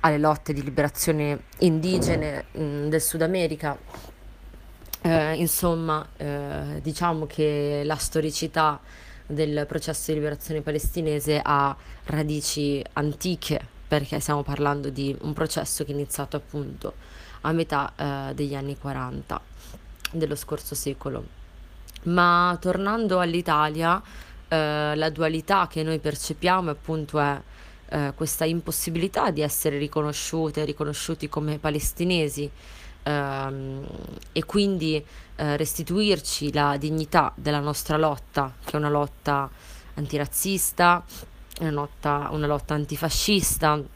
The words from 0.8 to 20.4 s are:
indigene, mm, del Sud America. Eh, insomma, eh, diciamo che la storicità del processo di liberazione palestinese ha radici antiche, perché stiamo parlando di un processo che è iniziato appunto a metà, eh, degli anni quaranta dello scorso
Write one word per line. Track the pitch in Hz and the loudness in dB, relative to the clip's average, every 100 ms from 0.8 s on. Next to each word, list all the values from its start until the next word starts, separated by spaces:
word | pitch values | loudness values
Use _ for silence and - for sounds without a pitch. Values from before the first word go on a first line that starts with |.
| 143 - - 151 147 143 - - | 0 0 0 2 0 -2 -6 2
indigene, | 180 160 170 180 160 165 151 139 - - | 4 4 2 2 4 2 0 -4 -8 -6
mm, | 156 147 147 | -4 -2 2
del | 156 | 2
Sud | 151 165 | 2 2
America. | 160 185 165 151 151 139 - - - - - - - - - - - - | 2 2 0 0 -4 -4 -10 -16 -16 -18 -20 -18 -18 -18 -20 -20 -14 -2
Eh, | 170 165 151 160 | 4 4 4 2
insomma, | 165 - 175 165 165 151 - - | 0 2 2 2 0 0 -2 -8
eh, | 147 143 143 147 143 151 | -6 -4 -4 -6 -4 -4
diciamo | 147 147 175 160 156 | -6 0 0 2 -2
che | - 151 147 147 147 143 | 2 2 2 0 0 -2
la | 151 | -2
storicità | - 160 156 - 160 160 156 143 - - - - - | 0 0 0 -2 -2 4 4 2 -8 -18 -18 -18 -6
del | 151 151 147 147 | 0 2 0 -2
processo | 156 160 156 - | -4 -4 -4 -2
di | 156 | 0
liberazione | 147 147 - 156 | 0 -4 -4 -4
palestinese | 151 151 - 180 156 147 143 147 | -2 0 0 0 0 0 2 2
ha | - 143 139 139 - - - | 4 4 4 0 -12 -14 -4
radici | 151 151 151 - - 143 139 - | -2 0 -2 -2 0 0 0 -2
antiche, | - 147 147 185 170 - 151 - - - | -2 -2 -2 -2 -2 -2 -4 -4 -16 0
perché | 151 139 - | 0 0 -4
stiamo | - 147 | 0 0
parlando | 143 139 143 143 139 | 0 0 2 2 -2
di | 135 139 131 | -2 -2 -2
un | 151 | -4
processo | 151 160 - - - | -2 0 0 -2 -4
che | 143 | -4
è | |
iniziato | 143 143 - 139 147 | -4 -4 -4 -4 -6
appunto | 147 147 139 135 - - - - - - | -6 -8 -6 -8 -10 -10 -18 -18 -18 -6
a | 151 | 0
metà, | 160 165 143 143 - | 0 2 0 -2 -4
eh, | 147 139 135 | -4 -4 -6
degli | 135 143 139 | -4 -4 -4
anni | 139 143 | -6 -6
quaranta | 143 131 127 139 139 - - - - - - - - | -6 -6 -6 -8 -8 -8 -8 -18 -18 -18 -18 -12 -6
dello | 165 156 | -2 -2
scorso | 147 | -2